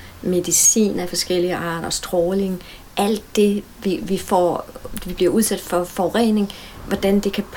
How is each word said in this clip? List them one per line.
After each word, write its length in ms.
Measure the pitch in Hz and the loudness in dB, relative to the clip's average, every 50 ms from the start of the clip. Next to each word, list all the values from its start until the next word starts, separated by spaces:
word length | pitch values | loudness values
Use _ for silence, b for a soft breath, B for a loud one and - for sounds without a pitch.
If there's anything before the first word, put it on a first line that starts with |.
| B B B B | B B B B
medicin 800 | - 180 180 180 175 170 175 - - - - 233 214 202 - 180 | -4 0 0 0 0 0 0 4 4 6 6 6 4 4 2 0
af 100 | 180 180 | -4 -4
forskellige 460 | - 175 - - 185 180 175 180 180 | -2 -4 -2 0 0 0 2 0 0
arter, 340 | - 170 170 165 165 165 - | -2 -4 -4 -4 -4 -4 -4
stråling, 720 | - - - - - 180 170 175 190 196 196 190 185 175 B B B B B B - - | -6 -6 -6 -2 0 0 2 2 2 0 0 0 -2 -6 B B B B B B -2 0
alt 260 | 202 202 226 202 - - - | 0 0 0 -2 -4 -2 2
det, 280 | - 208 208 202 208 - - - - - | 4 4 4 4 2 -2 -8 -16 -6 -2
vi, 160 | 202 180 - - | -2 -2 -2 -2
vi 140 | 180 190 185 | -2 -4 -4
får, 480 | - - 208 180 180 175 156 - - - - - - - - - - | -2 2 2 4 4 4 2 0 -4 -8 -14 -16 -12 -10 -10 -8 -8
vi 80 | 180 180 | -8 -2
bliver 180 | - 190 175 | 2 2 2
udsat 300 | - 220 220 - 208 190 | 4 4 2 2 0 -4
for 220 | - - - 175 175 | -4 -2 -2 -2 -2
forurening, 680 | 175 - - 190 170 165 214 240 226 214 214 202 196 B B B B B B B - | -2 -2 -2 -2 0 2 2 2 4 4 2 0 -2 B B B B B B B -6
hvordan 320 | 202 196 - 196 196 202 | -4 0 2 2 2 2
det 140 | 202 202 196 | 2 0 -2
kan 100 | - 202 - - | -4 -6 -6 -8